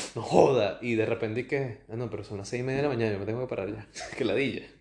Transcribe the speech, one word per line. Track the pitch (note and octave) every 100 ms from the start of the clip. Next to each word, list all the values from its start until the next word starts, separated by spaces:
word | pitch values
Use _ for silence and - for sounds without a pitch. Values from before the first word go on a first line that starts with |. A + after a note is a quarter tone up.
| - A#2+
"No |
joda". | - F3 D3+ B2+ G2 -
Y | A#2+ A2
de | A2
repente | A#2 A2 A2+
y |
que, | B2 C#3 C3 G#2 -
"Ah, | A2+
no, | A#2
pero | G2+
son | G#2 G2
las | G2
seis | B2
y | B2+
media | C#3
de |
la | D3
mañana, | A#2 A2
yo | G2
me | G2+
tengo | A#2+
que | B2+
parar | A2+ G2
ya". | A2 - -
<laughs> | - -
Qué | A2
ladilla. | G2+ C3+ - - -